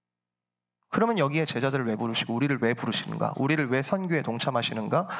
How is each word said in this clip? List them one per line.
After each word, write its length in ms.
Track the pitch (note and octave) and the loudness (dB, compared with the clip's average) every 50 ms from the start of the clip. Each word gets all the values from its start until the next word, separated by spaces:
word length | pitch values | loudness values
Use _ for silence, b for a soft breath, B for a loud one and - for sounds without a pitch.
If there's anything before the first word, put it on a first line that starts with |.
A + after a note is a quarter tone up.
| _ _ _ _ _ _ _ _ _ _ _ _ _ _ _ _ _ _ | _ _ _ _ _ _ _ _ _ _ _ _ _ _ _ _ _ _
그러면 280 | - - G#3+ A#3 A#3 G3 | 2 2 2 4 4 4
여기에 260 | C#3+ C#3 C#3+ D#3+ D#3+ | 2 2 4 2 0
제자들을 400 | C#3+ - A#2 B2 C3+ C3+ C#3 B2+ | 0 0 0 0 0 0 0 0
왜 100 | A2+ A2 | 0 0
부르시고 380 | G#2 A#2 A#2 A2+ - - - A#2 | -2 -2 -2 -2 -2 -2 -2 0
우리를 240 | A#2 C#3 C#3+ C#3 B2 | 0 0 0 0 2
왜 120 | A#2 A2+ A#2+ | 2 0 0
부르시는가? 600 | A#2+ - A#2 G#2+ - - - G#2+ G#2+ A2+ A2 G2+ | 0 -2 -2 -2 -2 -4 -6 -4 -2 -2 -2 0
우리를 340 | - C3 C3+ D#3 D#3 D3 B2 | 0 0 2 2 2 2 2
왜 120 | B2 C3+ | 0 0
선교에 400 | C#3 - - F#3+ F#3+ F3+ E3+ D3+ | 0 0 -2 -2 0 0 0 0
동참하시는가? 880 | C3 - A#2 A#2 - - B2+ A#2+ A2+ - A#2 A2 G#2+ G#2+ - D#3 F#3+ B B B | 0 -2 -4 -2 -2 0 0 0 -2 -2 -4 -4 -2 0 0 0 0 B B B